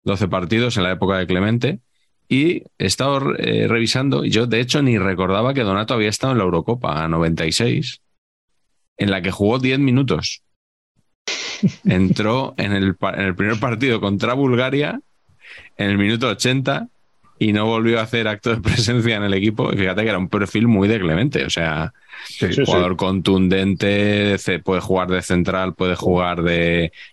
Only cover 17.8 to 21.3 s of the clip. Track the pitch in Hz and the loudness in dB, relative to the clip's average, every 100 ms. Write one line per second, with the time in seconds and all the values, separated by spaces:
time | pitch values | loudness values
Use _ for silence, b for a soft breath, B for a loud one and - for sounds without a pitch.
17.8 | 113 117 110 117 107 104 120 113 107 110 | 2 0 0 -2 -2 -2 -2 -2 0 0
18.8 | 110 120 117 107 104 98 104 107 - 95 | 0 2 0 0 0 2 0 0 -2 0
19.8 | 95 92 113 95 90 104 98 107 117 104 | 0 0 0 0 -2 -2 -2 0 4 4
20.8 | 98 113 87 80 143 | 4 2 2 0 0